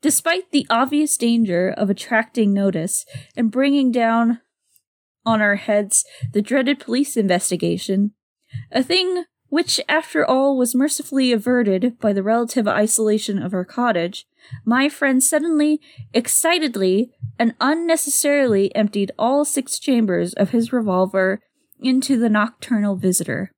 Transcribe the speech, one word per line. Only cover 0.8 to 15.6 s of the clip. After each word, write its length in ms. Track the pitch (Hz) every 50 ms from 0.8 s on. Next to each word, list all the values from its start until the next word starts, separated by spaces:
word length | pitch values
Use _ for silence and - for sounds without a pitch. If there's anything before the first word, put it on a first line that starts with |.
| 262 262 294 294 302 294 - -
danger 520 | - 233 233 233 226 196 175 170 185 185 -
of 140 | - 214 196
attracting 640 | 202 - - - 240 220 226 - _ 247 220 202 196
notice 500 | 196 196 196 175 165 160 185 - - - _ - - - _ _
and 160 | - 240 220
bringing 400 | 208 247 269 285 277 285 269 254
down 480 | 233 247 233 226 226 233 233 233 233 233 _ _ _ _ _ _ _ _ _ _ _ _ _ _ _ _ _
on 160 | 226 226 214
our 140 | 214 208 202
heads 500 | 202 - - 208 208 208 196 - - - - - - - 110
the 100 | - 208
dreaded 380 | 208 - 240 285 262 254 285 269
police 380 | - - 226 254 285 - - 240
investigation, 920 | 202 190 180 180 - - 185 170 - 170 170 180 - - 196 190 202 208 _ _ _ _ _ _ _ _ - 110 - _
a 120 | - 262 262
thing 420 | - 349 381 370 370 370 359 339 _ _ _ _ _
which, 300 | 277 311 349 - - - - -
after 380 | 294 311 320 - - 311 294
all, 320 | - 262 262 269 277 277 262
was 180 | 247 240 240
mercifully 560 | 247 269 302 - - 294 - 285 269 262 247
averted 680 | 240 220 196 247 247 247 240 202 190 185 214 247 240 _
by 140 | - 214 202
the 80 | 196
relative 460 | 190 208 226 233 240 233 - 262 220 214
isolation 760 | - - 208 214 - - 220 214 214 214 - - 202 196
of 120 | - 180 190
our 120 | 185 180
cottage, 600 | - - - 240 240 226 175 165 175 202 - - _ _ _ _ - - - -
my 240 | 220 233 254 269 294
friend 340 | 294 - 294 277 262 254 262
suddenly, 560 | - - 302 302 330 320 294